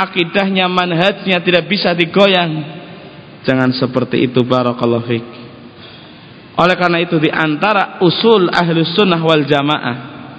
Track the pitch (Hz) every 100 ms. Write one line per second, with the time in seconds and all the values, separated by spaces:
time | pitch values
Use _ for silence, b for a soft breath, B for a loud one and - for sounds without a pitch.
0 | 185 185 170 202 196 190 185 180 180 160
1 | 190 202 - 180 175 175 160 202 196 170
2 | 170 190 202 185 170 156 147 - - -
3 | - - - - - 131 127 127 123 127
4 | 120 117 127 123 123 127 123 120 120 117
5 | 117 117 117 - - - - B B B
6 | B B B - - - 170 180 175 170
7 | 175 165 151 - 160 147 196 208 - -
8 | 175 - 226 214 175 180 170 165 160 -
9 | 202 170 160 156 139 147 143 151 123 127
10 | 127 - -